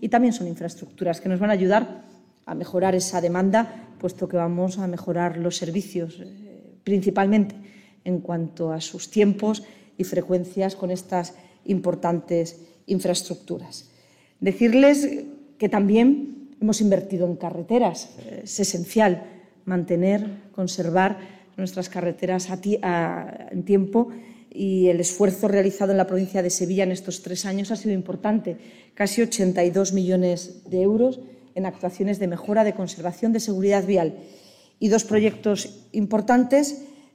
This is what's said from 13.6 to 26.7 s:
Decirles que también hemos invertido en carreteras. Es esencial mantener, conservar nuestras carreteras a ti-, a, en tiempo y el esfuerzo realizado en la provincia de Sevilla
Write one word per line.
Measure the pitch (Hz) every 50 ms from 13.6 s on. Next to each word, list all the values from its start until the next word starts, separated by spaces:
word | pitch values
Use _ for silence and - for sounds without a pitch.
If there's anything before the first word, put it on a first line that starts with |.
| - - - - - _ _ _ _ _ _ _ _ _ _ _
Decirles | 185 196 185 - 233 226 226 269 277 285 294 285 - - - - - - - - - - _ -
que | 214 190
también | - 202 202 196 214 226 240 269 285 285 - - - - - - - -
hemos | 214 214 208 -
invertido | 208 202 196 180 190 - 196 170 180
en | 175 185
carreteras. | - 180 165 165 170 165 - 226 247 233 180 - - - - - - - 220 - -
Es | 220 - - 214
esencial | 190 - - 175 175 - - 220 214 190 175 175 - - - - - _ _ _ _
mantener, | 185 185 180 160 - 175 170 185 190 202 208 214 208 196 - - -
conservar | - 196 185 180 - - 165 165 165 185 190 208 208 - - - - - - _ _
nuestras | - 190 185 - 185 185 185
carreteras | - 180 180 175 165 - 190 180 185 185 180 185
a | 185 180
ti-, | - 202 208 208
a, | - 185 175 170 165 170 175 170 - - - - - -
en | - 180 180
tiempo | - 196 196 185 - - 226 240 - - - - - - - - _
y | - - 196 196 190 185 180 180
el | 170 170
esfuerzo | 175 - - - 202 190 185 - 233 196
realizado | 196 196 190 202 196 - 202 190
en | 196 190
la | 180
provincia | 185 185 190 190 185 185 190
de | 175 180
Sevilla | - - 180 175